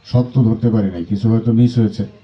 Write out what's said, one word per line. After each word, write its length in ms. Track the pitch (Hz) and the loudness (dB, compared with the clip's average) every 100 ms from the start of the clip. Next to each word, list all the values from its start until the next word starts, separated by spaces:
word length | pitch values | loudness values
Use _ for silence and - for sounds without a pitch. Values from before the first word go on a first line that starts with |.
| - | 0
সব 180 | 123 123 | 0 0
তো 60 | 139 110 | 0 0
ধরতে 200 | 110 117 | 2 0
পারি 140 | 107 98 | 0 -2
নাই, 100 | 87 85 | -6 -6
কিছু 160 | 101 110 | -2 0
হয়তো 180 | 113 113 | 0 2
মিস 200 | 113 120 120 | 2 2 2
হয়েছে। 260 | 110 - 101 - | -2 -2 -10 -12